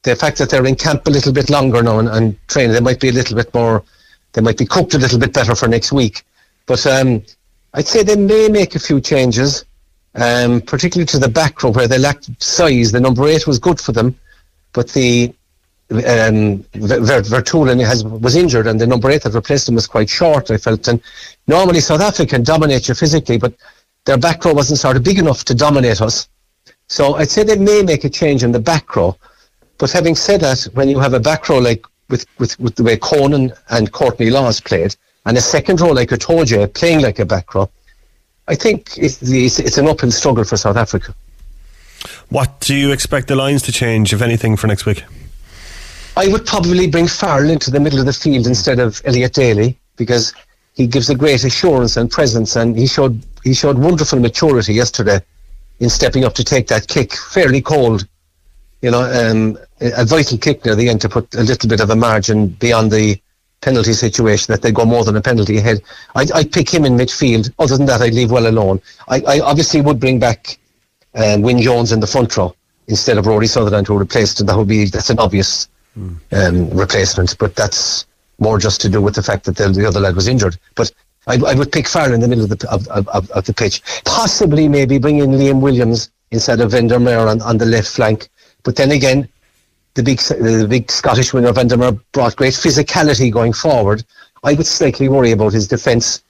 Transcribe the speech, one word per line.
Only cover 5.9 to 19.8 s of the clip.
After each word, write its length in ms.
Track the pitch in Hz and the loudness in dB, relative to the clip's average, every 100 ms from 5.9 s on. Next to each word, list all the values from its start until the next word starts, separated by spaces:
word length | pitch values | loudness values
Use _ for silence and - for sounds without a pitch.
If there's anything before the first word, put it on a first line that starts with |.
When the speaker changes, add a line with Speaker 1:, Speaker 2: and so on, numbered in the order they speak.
Speaker 1:
week. 320 | 143 113 - _ _ _ _ - | -2 -2 -6 _ _ _ _ -4
But, 200 | 127 139 | 0 2
um, 360 | 135 131 113 - _ _ _ _ - | 2 2 0 -6 _ _ _ _ -6
I'd 120 | - | 0
say 140 | 220 | 0
they 140 | 202 208 | 2 2
may 340 | 196 220 220 | 4 4 4
make 260 | 208 185 156 | 2 0 -4
a 40 | |
few 200 | - 139 | -2 -2
changes, 640 | - 143 127 117 143 139 - _ _ _ _ - | 0 0 2 0 -2 -4 -12 _ _ _ _ -4
um, 460 | 120 120 120 120 | 0 2 0 0
particularly 440 | - 139 175 180 160 | -2 -4 -2 -2 -2
to 120 | 139 | 0
the 80 | 131 | 0
back 340 | 135 156 - | 0 -2 0
row 100 | 127 | -2
where 160 | 113 120 | 0 2
they 100 | 131 | 2
lacked 440 | 139 143 - - | 0 -2 -10 -10
size. 500 | - - 165 123 117 | -6 0 2 2 2
The 100 | 120 | 2
number 260 | 131 120 143 | 2 2 2
eight 180 | 156 156 | 2 0
was 140 | 123 | 0
good 220 | 180 165 | 0 -2
for 100 | - | -2
them, 260 | 113 120 131 _ _ _ _ _ | -2 -2 -4 _ _ _ _ _
but 180 | - 120 | -6 -2
the, 440 | 143 127 120 120 - _ _ _ _ _ | 0 2 2 0 -6 _ _ _ _ _
um, 720 | 110 120 117 110 110 107 98 - | -4 0 2 2 2 0 -2 -8
Ver-, 280 | 104 104 123 | -8 -2 0
Ver-, 200 | 113 131 | 2 0
Vertoolen 640 | 104 123 - 165 135 123 113 | 0 -2 0 0 2 2 2
has, 200 | 120 107 | 0 -4
was 300 | 110 120 151 | -4 0 2
injured, 300 | 180 120 110 | 2 2 0
and 140 | 110 | 0
the 80 | 117 | 2
number 240 | 123 131 | 2 2
eight 120 | 147 | 0
that 100 | 113 | 0
replaced 340 | 113 - 143 - | -4 -2 -2 0
him 80 | |
was 120 | 117 | -2